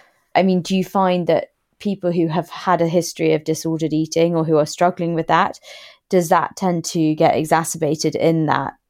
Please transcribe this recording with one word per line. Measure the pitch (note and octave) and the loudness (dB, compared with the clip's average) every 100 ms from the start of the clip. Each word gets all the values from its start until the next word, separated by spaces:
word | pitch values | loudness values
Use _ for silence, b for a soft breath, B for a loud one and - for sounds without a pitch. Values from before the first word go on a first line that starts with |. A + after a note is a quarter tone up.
| B B _ - | B B _ 0
I | |
mean, | F#3+ F3+ | 2 2
do | E3 F#3+ | 0 -2
you | |
find | F3+ G3 F#3 F3+ E3 | -2 0 0 0 0
that | D#3+ - _ _ - | 0 -2 _ _ -10
people | G#3 F#3+ F3+ | -6 -4 -2
who | F3 E3 | 0 0
have | E3 D3+ | -2 -6
had | - - E3 | -6 0 0
a | E3+ | 2
history | F3 D#3+ - D#3+ | 0 -2 -2 0
of | D#3 D#3 | 0 -2
disordered | D#3 E3 D#3+ D#3 | -4 -4 -4 -2
eating | D3+ D#3 E3 E3+ E3 | -2 -2 0 0 0
or | |
who | D#3 D#3 | 2 2
are | D3+ | 0
struggling | - F3 F3+ E3+ | 0 0 0 -4
with | E3 E3 | -2 0
that, | E3 G3 - B B B B - | 2 0 -4 B B B B -2
does | F#3 E3 | 0 2
that | F3 D3+ - | 2 0 -4
tend | F#3+ F3 D#3+ | -2 -2 -2
to | E3+ D#3 D#3 | 0 0 4
get | E3 - | 2 2
exacerbated | D#3 D#3+ D#3+ D#3+ D#3 D#3 D#3 | 2 0 0 -4 -2 -2 -2
in | - D#3+ E3 D3+ | 0 2 2 2
that | C3 C3+ - | 0 -4 -10